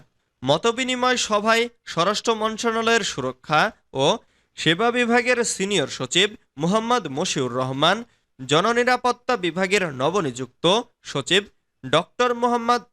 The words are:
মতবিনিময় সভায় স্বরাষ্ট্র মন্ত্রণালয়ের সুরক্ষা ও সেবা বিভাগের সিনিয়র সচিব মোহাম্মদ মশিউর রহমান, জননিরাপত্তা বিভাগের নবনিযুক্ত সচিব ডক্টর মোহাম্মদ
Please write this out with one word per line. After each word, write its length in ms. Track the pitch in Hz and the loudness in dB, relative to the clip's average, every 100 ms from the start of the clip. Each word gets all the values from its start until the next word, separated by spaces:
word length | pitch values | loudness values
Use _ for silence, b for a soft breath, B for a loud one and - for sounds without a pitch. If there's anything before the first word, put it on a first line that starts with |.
| - _ _ _ | -12 _ _ _
মতবিনিময় 760 | 127 156 233 233 254 254 254 247 | 0 2 2 0 -2 0 0 0
সভায় 440 | - 208 214 226 233 - - | 0 0 2 2 0 -6 -8
স্বরাষ্ট্র 440 | - 175 208 - | -2 0 0 -2
মন্ত্রণালয়ের 680 | 220 220 220 233 226 226 233 | -2 -2 -2 -2 -2 2 0
সুরক্ষা 560 | 190 - 127 - - 151 202 - _ | 0 -4 -6 -8 0 2 2 -2 _
ও 100 | 135 143 226 - _ _ - | 0 0 0 -4 _ _ -4
সেবা 300 | 160 170 233 | 0 2 2
বিভাগের 480 | 240 240 240 240 247 226 | 0 2 2 2 0 -2
সিনিয়র 440 | - 196 196 131 | -4 -2 0 -2
সচিব 380 | - 131 170 208 220 _ - | -4 -2 0 0 -2 _ -4
মোহাম্মদ 480 | 165 220 226 247 165 | 0 0 0 -2 -2
মশিউর 440 | 135 185 - 127 | -4 -4 -2 -2
রহমান, 440 | 123 127 131 156 214 240 _ _ - | -2 -4 0 0 0 -4 _ _ -16
জননিরাপত্তা 960 | 131 151 214 233 247 247 247 240 - 240 | 0 2 2 2 2 2 0 -2 -2 -2
বিভাগের 480 | 175 160 190 202 175 | -2 -2 0 0 0
নবনিযুক্ত 720 | 127 139 196 151 120 127 _ 165 214 240 _ | -2 -2 0 -2 -4 -10 _ 0 0 -2 _
সচিব 380 | - 143 131 180 208 _ _ _ | -10 -8 0 0 0 _ _ _
ডক্টর 460 | 131 147 175 - 247 | 0 0 0 -2 -2
মোহাম্মদ 480 | 240 240 240 233 240 - | 0 0 0 0 -2 -4